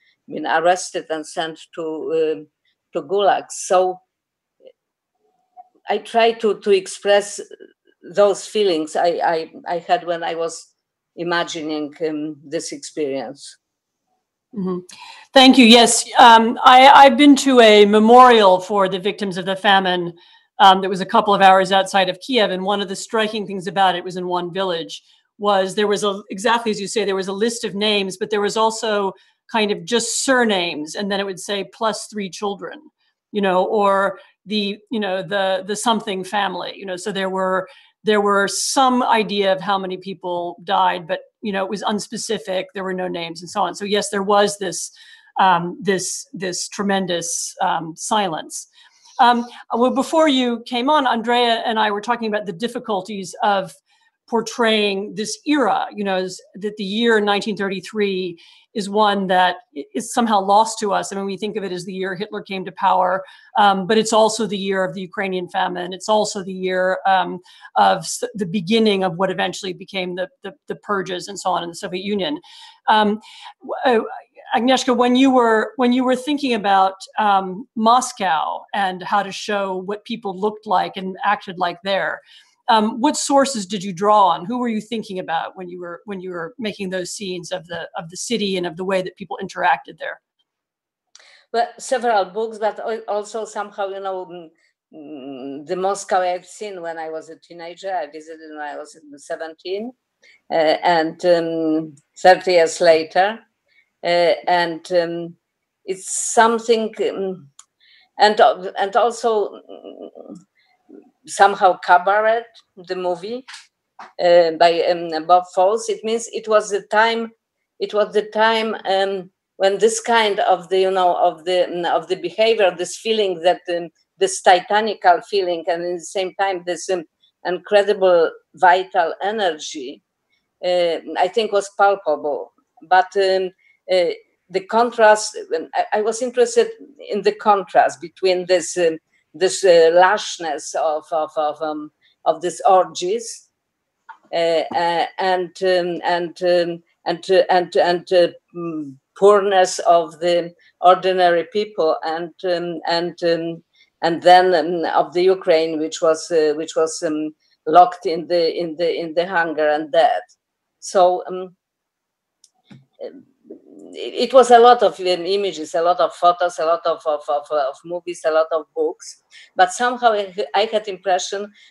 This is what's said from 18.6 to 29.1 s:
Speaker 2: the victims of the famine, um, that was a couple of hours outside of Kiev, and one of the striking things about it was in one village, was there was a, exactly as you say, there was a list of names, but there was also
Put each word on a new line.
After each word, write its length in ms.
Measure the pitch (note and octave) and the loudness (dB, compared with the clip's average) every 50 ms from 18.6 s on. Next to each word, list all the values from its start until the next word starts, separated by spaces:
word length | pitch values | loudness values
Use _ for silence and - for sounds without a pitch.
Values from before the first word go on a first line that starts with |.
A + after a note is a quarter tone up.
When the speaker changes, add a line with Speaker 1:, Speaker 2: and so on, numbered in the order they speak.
| - - G#3+ G3+ F#3+ F3+ | 0 -2 0 0 0 0
Speaker 2:
the 120 | F#3+ F#3 | -2 -4
victims 380 | F3 G#3 G3 - G#3 G3 E3+ F#3+ | -6 -6 -6 -4 -6 -6 -6 -6
of 80 | F3 | -6
the 100 | F#3+ F#3+ | -6 -6
famine, 580 | F#3+ - G#3 G3 G3 F#3+ F#3 F3+ F3+ F3 F3 E3+ - _ _ _ _ _ _ _ - | 0 2 4 4 4 4 2 0 0 -2 -6 -8 -12 _ _ _ _ _ _ _ 6
um, 220 | G#3+ G3 F#3+ F#3+ | 8 8 8 6
that 80 | F#3+ F#3+ | 4 -2
was 120 | G3+ F3+ | -2 -2
a 40 | F#3+ | -4
couple 280 | F#3+ - A3 G#3 G#3 G3+ | 0 2 2 4 4 4
of 80 | F#3+ | 6
hours 300 | G3 F#3+ F#3+ F#3+ F#3+ F3+ G3 | 8 8 8 6 4 4 2
outside 360 | F#3+ F#3+ F#3+ - G3 F#3 F#3 | 0 0 2 0 0 0 0
of 100 | F3+ - | -2 -8
Kiev, 300 | - - C4 A#3 G3+ F#3 | -8 -2 0 0 0 0
and 120 | F#3 F#3 F#3 | 0 -4 -4
one 160 | F#3+ G#3 G3+ | -4 -2 -2
of 80 | G3+ F3+ | -4 -6
the 80 | G3 | -8
striking 500 | - - - - A3 G#3+ G#3 A3 A3 G3 | -10 -10 -6 -2 -2 -2 -2 -4 -6 -8
things 220 | F3 G3 F#3+ E3 G3 | -8 -10 -8 -8 -4
about 280 | E3 G3 G3 F#3 F3 | 0 2 2 2 2
it 80 | F3 F3+ | -2 -6
was 120 | F#3 F3 | -8 -10
in 120 | F#3 F3+ F3+ | -8 -6 -4
one 260 | F3+ F3 F3 F3 E3 | -4 -4 -4 -6 -6
village, 500 | F#3+ G3 F#3 E3+ E3 D#3+ D3 - - - _ _ _ _ _ _ _ | -4 -4 -4 -4 -6 -6 -10 -12 -18 -18 _ _ _ _ _ _ _
was 380 | G#3 G3+ G3+ F#3+ F#3+ F#3+ E3+ | -2 0 2 2 0 0 0
there 120 | G#3 G#3 G3+ | -2 0 0
was 160 | G#3 F#3 G#3 | 0 0 0
a, 180 | G#3 G3 G3+ - - | -2 -4 -4 -10 -12
exactly 420 | A#3+ F#3 G3+ A#3 A3+ A#3 A#3 A3 | -12 -4 -2 0 0 0 0 -2
as 80 | G#3 E3+ | -4 -4
you 80 | G3+ F#3 | -6 -6
say, 160 | - A#3 G3+ | -4 -4 -2
there 120 | G3+ G3 | -2 -2
was 120 | F#3+ F#3 G3 | -4 -4 -6
a 60 | G3 | -4
list 320 | G3 A3 A#3+ A#3 A#3+ - | -2 -2 -2 -2 -4 -8
of 100 | G3+ E3 | -8 -4
names, 400 | G3+ G#3 G#3+ G#3 G3+ G3 F#3+ F#3 - | -2 -2 0 0 0 -2 -4 -6 -8
but 120 | A3 A3 | -6 -4
there 100 | A3 G#3 | -2 -2
was 160 | G3+ G3+ G3+ | -2 -2 0
also 560 | A3 A3 A3 A3 - - A3 G#3 G#3 G3 F#3+ | 0 0 0 0 -2 -4 -2 -2 0 -2 -4